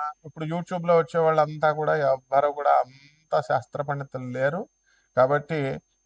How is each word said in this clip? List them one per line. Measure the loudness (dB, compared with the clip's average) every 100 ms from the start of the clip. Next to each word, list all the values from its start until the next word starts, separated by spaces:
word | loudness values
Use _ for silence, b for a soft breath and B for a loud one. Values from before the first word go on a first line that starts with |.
| 0 -10
ఇప్పుడు | -16 -10
YouTube-లో | -6 -6 -6 -4 2 2
వచ్చే | 2 2
వాళ్ళంతా | 2 4 2 2 0
కూడా | 0 0 0
ఎవ్వరు | 0 0 0 2 2
కూడా | 0 2
అంత | 2 0 -8 _ _ -4 -4
శాస్త్ర | 0 -4 -4 -8
పండితులు | -6 -6 -8 -10
లేరు. | -8 -4 -2 -4 -10 _ _ _ _ 0
కాబట్టి | 2 2 -2 -4 -4 -6 _ _